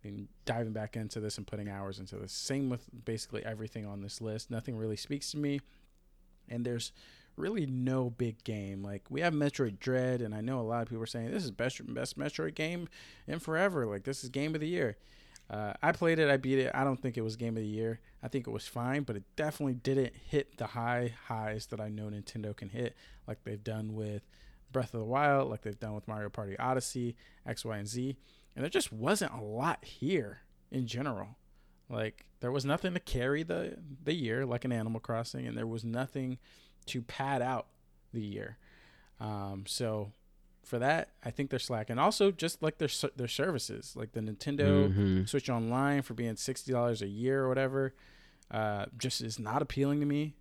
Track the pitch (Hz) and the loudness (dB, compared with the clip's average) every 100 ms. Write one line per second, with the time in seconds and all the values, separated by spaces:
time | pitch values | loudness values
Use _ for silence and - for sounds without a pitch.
0 | 107 101 101 - - 117 113 107 107 113 | -10 -10 -10 -10 -2 -2 0 -2 -4 -6
1 | 107 117 107 - 98 107 104 98 98 98 | -6 -4 -4 -6 -8 -6 -6 -6 -6 -8
2 | 95 101 98 - - 135 135 120 - 120 | -8 -10 -8 -6 -2 0 0 -2 -6 -12
3 | 113 113 - 107 117 110 110 117 104 101 | -6 -4 -4 -6 -6 -6 -6 -6 -8 -6
4 | 101 - 113 107 - 113 113 113 110 104 | -8 -6 -4 -4 -4 -6 -4 -2 -2 -2
5 | - 143 - 151 147 143 - - - _ | -2 -4 -4 0 0 0 -4 -20 -20 _
6 | _ - - - - 120 120 120 - - | _ -20 -20 -20 -10 -4 -2 -2 -4 -12
7 | - - - - 160 214 143 127 127 131 | -20 -20 -20 -4 -2 0 0 0 2 2
8 | 123 117 120 113 - 107 98 98 101 101 | 2 0 -2 -2 -4 -4 -4 -4 -6 -8
9 | - 135 170 151 143 - 127 95 - 127 | -4 0 2 4 2 4 0 0 0 2
10 | 127 127 117 107 113 131 113 117 113 117 | 4 2 0 -2 -2 0 0 0 -2 -4
11 | 113 123 117 214 156 - 120 - - 117 | -4 -4 -2 -2 -4 -2 -2 -2 -6 -4
12 | 127 - 143 - 160 156 156 175 170 - | -4 -4 -4 -2 -4 0 -2 -2 -6 -10
13 | - - - 160 160 160 196 170 117 101 | -20 -18 -6 -4 0 4 4 4 0 0
14 | 113 135 127 135 151 160 151 175 131 101 | -4 -6 -4 -2 0 0 0 0 0 -2
15 | - - - - - 104 104 - 156 170 | -14 -20 -20 -20 -8 -4 -4 2 2 4
16 | 170 160 151 139 135 135 127 - 139 131 | 4 6 8 6 6 4 4 4 2 2
17 | 131 120 110 110 117 113 107 107 113 113 | 0 0 -2 0 -2 0 -2 0 0 -2
18 | - - 120 139 120 110 - 120 120 139 | -8 -12 -4 -4 -2 -6 -6 -2 0 0
19 | 143 104 - - 151 - 143 123 135 135 | 0 -4 -6 -2 -2 0 0 0 2 2
20 | 127 - - 151 - - 110 123 117 123 | 2 -2 0 0 0 -4 -4 -2 0 2
21 | 120 113 - 113 107 107 - 107 107 107 | 0 -4 -6 -2 -2 -4 -6 -6 -4 -4
22 | 107 104 98 113 104 101 98 110 120 - | -4 -6 -6 -6 -6 -6 -8 -4 -4 -6
23 | - - - 113 - 107 107 110 107 107 | -20 -18 -10 -10 -8 -8 -4 -4 -4 -4
24 | 107 104 - - - - - 131 120 117 | -4 -6 -10 -20 -20 -20 -4 -2 0 -2
25 | 110 131 147 139 135 113 110 104 110 104 | 0 4 6 6 4 -2 -6 -6 -6 -6
26 | - 107 104 - 101 98 123 131 - 131 | -6 -4 -4 -4 -6 -2 2 2 0 -2
27 | 120 117 - - - 117 117 107 104 120 | -2 -4 -16 -14 -8 -6 -4 -4 -4 -2
28 | 131 131 - - - - 139 381 - 110 | -2 -4 -12 -20 -18 -4 0 0 0 -2
29 | 123 202 185 127 104 110 151 - - - | 2 2 2 -4 -6 0 0 0 -6 -4
30 | 135 180 107 - - - - 131 120 113 | 2 2 0 -8 -20 -20 -6 -4 -2 -2
31 | 143 104 101 120 - - - _ _ 120 | -4 -4 -8 -12 -20 -20 -20 _ _ -2
32 | 110 - - - 123 139 135 143 190 180 | -2 -4 -20 -6 -2 0 2 2 2 -2
33 | - 131 127 143 160 170 - - 160 135 | -2 0 2 2 0 -2 -2 -6 -12 -6
34 | 147 170 120 117 135 120 127 120 110 113 | -2 0 2 0 0 0 0 0 0 -4
35 | - 113 117 131 123 113 113 113 117 117 | -2 -2 -2 -6 -4 -4 -4 -4 -2 -2
36 | 131 139 131 127 - - - - - 127 | -2 -2 -4 -4 -10 -20 -20 -20 -6 -6
37 | 120 - 135 139 123 123 - _ _ - | -6 -4 0 2 2 0 -4 _ _ -20
38 | _ 117 104 101 104 110 - - - - | _ -6 -4 -4 -8 -12 -20 -20 -20 -20
39 | - - 107 104 98 98 98 - 117 110 | -20 -8 -6 -4 -4 -6 -4 -2 0 0
40 | 101 - _ - - - - 120 131 160 | -4 -10 _ -20 -20 -20 -4 0 4 2
41 | - _ 123 117 139 131 - 117 107 120 | 0 _ -8 -4 -2 -2 0 -2 -2 4
42 | 170 214 202 196 165 - 156 - 147 - | 4 6 4 6 -2 0 -2 2 0 0
43 | 185 - 120 - 160 147 - 104 - - | -2 -2 -2 2 2 2 -2 -6 -8 -8
44 | 113 113 107 104 - 143 143 143 143 98 | -6 -4 -4 -4 -2 4 8 8 8 6
45 | 98 92 98 143 - 120 113 123 139 143 | 6 6 4 0 2 0 2 2 4 2
46 | 131 110 120 110 - 131 - 127 120 110 | 0 -2 -2 -2 -4 -4 0 4 4 2
47 | 98 101 123 135 131 131 135 135 135 - | -2 0 2 4 4 4 4 4 0 -2
48 | - - - - - 110 110 104 98 117 | -20 -20 -20 -20 -6 0 2 0 -2 -4
49 | 127 - 117 110 104 123 143 - 139 147 | -2 -2 -4 -4 0 0 0 2 2 4
50 | 147 143 151 - | 2 2 0 -6